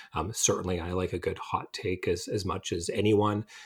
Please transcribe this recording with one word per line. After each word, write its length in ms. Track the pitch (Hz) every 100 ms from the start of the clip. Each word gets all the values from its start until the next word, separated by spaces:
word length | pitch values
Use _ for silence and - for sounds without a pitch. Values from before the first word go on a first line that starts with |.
| -
Um, 180 | - 113
certainly 480 | - - 98 90 87
I 120 | 85
like 200 | 90 90
a 80 | 87
good 200 | 95 -
hot 340 | - - -
take 340 | - 98 92 -
as, 200 | 85 -
as 180 | 107 95
much 260 | 95 -
as 160 | 87 87
anyone. 520 | - 107 104 104 104 - -